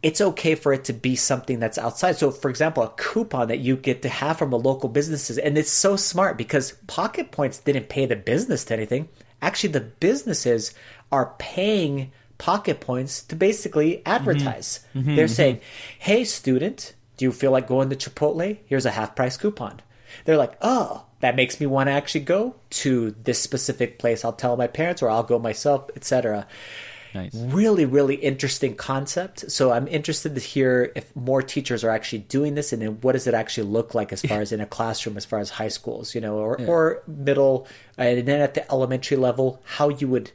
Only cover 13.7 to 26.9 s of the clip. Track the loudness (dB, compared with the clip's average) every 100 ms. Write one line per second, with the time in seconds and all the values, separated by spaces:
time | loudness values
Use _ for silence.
13.7 | 2 2 0 -2 0 2 0 0 -4 -8
14.7 | -10 -8 -4 2 4 4 6 4 2 -8
15.7 | -18 -18 -8 2 2 2 -2 2 2 0
16.7 | -6 -14 -18 _ -2 -2 2 4 4 4
17.7 | 2 2 -2 -8 0 0 2 -2 -4 -2
18.7 | 0 2 0 -4 0 -2 0 -4 -2 -10
19.7 | -12 -20 -20 -20 -10 2 4 4 0 0
20.7 | 2 0 -6 -14 _ 0 2 2 2 0
21.7 | 2 2 0 0 -6 0 0 0 -6 _
22.7 | -4 2 2 2 -2 -2 -2 -2 -4 -4
23.7 | -2 -2 0 0 0 -2 -2 0 0 0
24.7 | 0 -2 0 2 2 2 0 0 -2 2
25.7 | 2 0 -12 0 0 0 -2 -6 -16 -18
26.7 | -16 -16